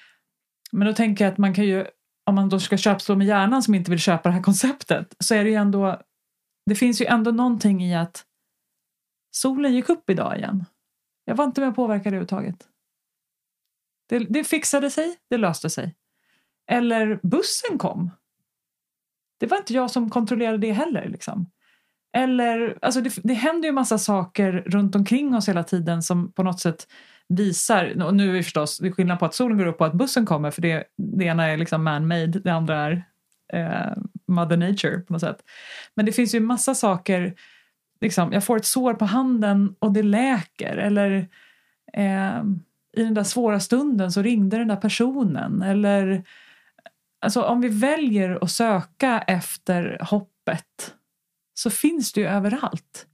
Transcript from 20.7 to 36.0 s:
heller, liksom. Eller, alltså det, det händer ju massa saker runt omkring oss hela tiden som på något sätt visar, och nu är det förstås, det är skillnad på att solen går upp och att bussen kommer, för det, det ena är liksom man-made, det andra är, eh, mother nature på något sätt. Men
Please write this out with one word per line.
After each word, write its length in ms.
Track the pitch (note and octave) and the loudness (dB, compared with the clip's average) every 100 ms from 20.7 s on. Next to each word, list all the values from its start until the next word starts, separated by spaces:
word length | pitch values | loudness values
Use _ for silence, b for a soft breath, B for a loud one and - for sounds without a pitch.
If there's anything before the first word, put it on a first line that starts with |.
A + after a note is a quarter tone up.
heller, 360 | G#3 E4 A#3+ - | -2 -2 -4 -6
liksom. 400 | - - G3+ F3 _ _ _ _ _ _ B3 | -10 -10 -8 -8 _ _ _ _ _ _ -2
Eller, 600 | B3+ B3 A#3+ A3+ A#3 - | 0 0 0 0 -4 -4
alltså 200 | B3+ C4 | -2 -2
det, 120 | B3 - | -2 -2
det 100 | A3 | -2
händer 340 | A#3 C#4+ E4+ D#4 | 0 0 0 0
ju 40 | |
massa 240 | C4+ B3+ G#3+ | 0 0 0
saker 540 | G#3+ G3+ F3+ - F#3+ | 0 0 0 0 0
runt 440 | F3+ F3+ G3+ G3 G3+ | 0 0 2 2 2
omkring 400 | G3 B3+ C#4+ A#3+ | 2 2 2 0
oss 140 | G#3 | 0
hela 140 | F3 | 0
tiden 400 | E3 F3+ E3 E3+ | 0 -2 0 -2
som 280 | D#3+ F3 F3+ | 0 -2 -2
på 120 | - | -2
något 160 | F#3 F3+ | -2 -2
sätt 280 | F3 E3 - B B B B | -4 -4 -10 B B B B
visar, 760 | F3+ G3+ F3 - F#3 E3 - | 0 0 0 2 2 2 -2
och 120 | E3 G3+ | 2 4
nu 140 | G3 | 4
är 40 | |
det 100 | F#3 | 2
förstås, 340 | E3+ D#3 D3+ - | 0 -2 -2 -2
det 100 | F#3+ | -2
är 40 | |
skillnad 280 | F#3 F3+ F3 | 0 0 2
på 60 | D#3+ | 0
att 80 | |
solen 240 | - B3 G#3+ | 0 0 2
går 80 | E3+ | 0
upp 160 | D#3+ | 2
och 60 | D#3 | 2
att 60 | |
bussen 320 | E3+ C4+ B3+ G#3+ | 2 2 2 2
kommer, 260 | D3+ D3 | 0 -2
för 100 | D3+ | -2
det, 220 | E3+ D#3+ - - | -2 -2 -4 -8
det 280 | G3+ F#3+ F3 | -4 -2 0
ena 200 | E3 D#3+ | 2 2
är 120 | D#3 | 0
liksom 260 | E3 D#3+ | -2 0
man-made, 560 | D#3+ D3 D#3+ E3+ E3 F#3+ | 0 0 0 0 0 -2
det 100 | F3+ | 0
andra 260 | E3 D#3+ D3+ | 0 0 0
är, 260 | D3 F3 F3+ _ _ _ - | -2 -4 -6 _ _ _ -10
eh, 440 | F3 E3 - - - - - - | -6 -4 -4 -4 -6 -10 -8 -2
mother 300 | F3 E3 E3+ | 0 2 2
nature 420 | F3 G3+ C#3+ F3+ | 2 0 -2 -4
på 140 | - | -4
något 80 | E3 | -4
sätt. 220 | D#3+ - - B B B B | -4 -8 -14 B B B B
Men 120 | - | -2